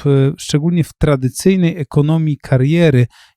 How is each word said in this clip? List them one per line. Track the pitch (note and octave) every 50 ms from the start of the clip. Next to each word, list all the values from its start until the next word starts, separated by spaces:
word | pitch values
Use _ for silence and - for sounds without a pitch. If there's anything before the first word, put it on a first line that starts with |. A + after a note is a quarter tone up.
| -
y, | C#3+ C#3 C3+ C3+ C#3 D#3+
szczególnie | - - - - D3 D3 F3 F3 E3+ D3
w | - -
tradycyjnej | _ - D3+ C#3+ C3 C3 B2+ - - - F#3+ G3 F#3+ F3 E3 F#3
ekonomii | F3 C#3 - - D3+ D3 D3+ D#3+ E3 D#3+ D#3 C#3+
kariery, | - - - C3+ B2+ C3 C#3+ D#3+ E3+ E3+ D#3 C3 B2 B2 - _ - - _ _